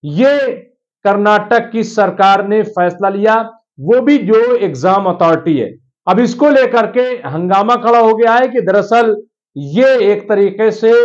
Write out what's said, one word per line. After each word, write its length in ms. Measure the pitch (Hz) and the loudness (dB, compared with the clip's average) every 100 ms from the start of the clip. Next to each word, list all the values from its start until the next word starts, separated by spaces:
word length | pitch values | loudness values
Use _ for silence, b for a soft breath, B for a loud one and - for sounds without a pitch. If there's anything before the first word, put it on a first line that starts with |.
ये 480 | 147 151 262 285 269 - - _ _ _ 202 | -8 0 2 2 -2 -8 -14 _ _ _ -2
कर्नाटक 640 | 202 208 208 208 233 226 | 0 2 0 2 -2 0
की 120 | 226 | -6
सरकार 640 | 214 - 190 180 196 196 202 | -4 -2 -2 2 2 2 0
ने 160 | 214 | -2
फैसला 460 | 208 185 175 175 196 | -2 -2 -2 -2 -4
लिया, 320 | 196 214 220 226 - _ _ | 0 0 0 -2 -14 _ _
वो 220 | 143 240 | 0 0
भी 160 | 247 294 | 2 0
जो 380 | 196 220 233 247 | 2 2 2 0
exam 500 | 190 135 165 190 190 | -2 -2 0 0 -2
authority 520 | 180 165 160 170 143 | 0 0 0 0 -2
है। 260 | 101 - _ _ - | -4 -10 _ _ -2
अब 120 | 185 | 0
इसको 300 | 247 - 294 | 0 0 2
लेकर 380 | 269 254 233 208 | 2 2 0 -2
के 140 | 247 | -2
हंगामा 760 | 254 240 139 151 180 196 208 240 | -4 -6 -8 -6 -2 0 0 -2
खड़ा 240 | 226 233 | 2 2
हो 140 | 226 | 2
गया 200 | 220 226 | 2 2
है 140 | 233 254 | 2 0
कि 140 | 254 | -2
दरअसल 640 | 180 196 196 233 226 208 - _ _ - | 0 -2 0 0 0 -2 -8 _ _ -14
ये 540 | 143 165 262 262 202 | -6 0 2 2 0
एक 180 | 202 202 | -2 -2
तरीके 420 | 202 202 196 220 | 0 0 0 -2
से, 200 | 214 226 233 | 0 2 4